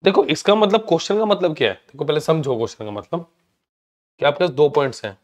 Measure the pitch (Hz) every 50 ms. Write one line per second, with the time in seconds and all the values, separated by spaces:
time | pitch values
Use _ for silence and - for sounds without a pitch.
0 | - 190 190 - 415 - 160 - - - 202 220 214 202 196 226 220 - 170 165
1 | - - 196 208 220 214 208 180 180 175 160 - 135 107 92 - _ _ _ 135
2 | 151 139 151 156 151 - 160 160 143 135 127 113 117 110 - _ 110 107 104 104
3 | 101 _ - 175 170 _ _ _ _ _ _ _ _ _ _ _ _ _ _ _
4 | _ _ _ _ - 143 143 - 180 180 131 131 151 147 139 147 143 131 120 -
5 | - 107 98 _